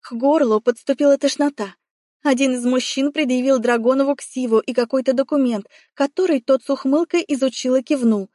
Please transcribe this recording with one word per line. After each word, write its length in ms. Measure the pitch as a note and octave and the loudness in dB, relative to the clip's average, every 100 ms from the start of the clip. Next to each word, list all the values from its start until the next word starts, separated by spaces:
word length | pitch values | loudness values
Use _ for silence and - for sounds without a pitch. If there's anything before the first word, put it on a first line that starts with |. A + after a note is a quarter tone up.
К 120 | - | -12
горлу 480 | A#3 C4+ D#4+ B3+ G#3+ | -2 2 2 2 2
подступила 560 | A#3 A#3+ - C4 C#4+ C#4 | 0 -4 -4 0 2 4
тошнота. 580 | C#4+ - D4 C#4+ G3+ - _ _ _ _ | 0 0 -4 -2 -12 -12 _ _ _ _
Один 320 | D4 B3+ C4+ | -2 0 0
из 120 | B3+ A#3+ | 0 -2
мужчин 460 | B3+ - - C#4 | -2 -2 -4 -2
предъявил 460 | C#4+ C#4 B3+ B3+ C4+ | -2 -2 0 2 0
Драгонову 580 | A#3 A#3+ A#3 C4 C#4 C#4 | 2 0 2 2 0 -2
ксиву 440 | - - B3 A3 | -6 -8 0 0
и 140 | - | 0
какой-то 400 | B3 A#3+ C4+ B3+ | -4 -2 -2 0
документ, 520 | B3+ C4+ D4 B3+ A3 - - _ | -2 0 0 0 -2 -8 -20 _
который 480 | _ C#4+ - F#4 C#4+ | _ -4 0 0 0
тот 220 | - C4 | 0 -2
с 60 | - | 0
ухмылкой 560 | C#4 C4+ C#4+ E4+ F4 - | -4 0 0 0 -2 -2
изучил 480 | C4+ C4 - B3+ C4 | -2 -2 -2 0 0
и 60 | |
кивнул. 480 | B3+ D4 A#3 G#3+ G3 | 0 0 2 0 -4